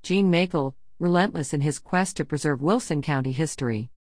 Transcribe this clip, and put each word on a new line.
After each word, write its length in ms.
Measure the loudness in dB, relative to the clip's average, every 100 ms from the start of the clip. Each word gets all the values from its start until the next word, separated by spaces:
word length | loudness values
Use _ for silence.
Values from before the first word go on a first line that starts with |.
Gene 300 | 0 2 4
Makel, 440 | 4 2 0 -2 -6 -20 -4
relentless 560 | 2 2 2 -2 -2
in 60 | 0
his 180 | 0 -2
quest 380 | -2 0 0 -4
to 80 |
preserve 380 | -4 -2 0 0
Wilson 400 | 2 0 0 -2
County 320 | 0 0 0
history. 580 | -2 -4 -2 -2 -2 -6 -12